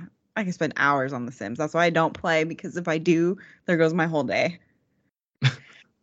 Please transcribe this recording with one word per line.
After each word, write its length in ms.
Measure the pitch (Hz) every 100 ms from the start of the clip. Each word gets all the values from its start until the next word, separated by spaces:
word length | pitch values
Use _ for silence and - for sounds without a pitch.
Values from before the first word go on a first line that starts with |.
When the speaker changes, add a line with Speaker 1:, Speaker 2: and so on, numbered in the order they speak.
| 175 _ _ -
Speaker 1:
I 80 |
can 80 | 185
spend 180 | 175 160 -
hours 340 | 139 139 131
on 140 | 135 117
The 60 |
Sims. 260 | - 101 123
That's 160 | 151
why 100 | 165
I 60 | 170
don't 240 | 160 165
play, 300 | - 180 160
because 340 | 160 160 185 175
if 100 | 175
I 80 | 160
do, 400 | 165 165 170 190 - - -
there 100 | 170
goes 160 | 160
my 140 | 170 165
whole 180 | 156
day. 340 | 127 101 131 170 _ _ _ _ _ _ _ _
Speaker 2:
<laughs> 60 | 135 - - - _ _